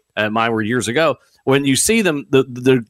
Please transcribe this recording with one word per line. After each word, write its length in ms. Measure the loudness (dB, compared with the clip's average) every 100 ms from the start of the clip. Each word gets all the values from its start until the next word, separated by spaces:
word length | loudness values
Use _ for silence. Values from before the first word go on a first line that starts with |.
| _ -4
uh, 140 | -2
mine 200 | 0 0
were 100 | 0
years 260 | -2 -2 -2
ago, 280 | 0 0 -2 _ _
when 200 | 0 0
you 120 | 2 0
see 260 | 0 0
them, 240 | 0 -2 0
the, 140 | 0
the, 400 | 0 -2 2 2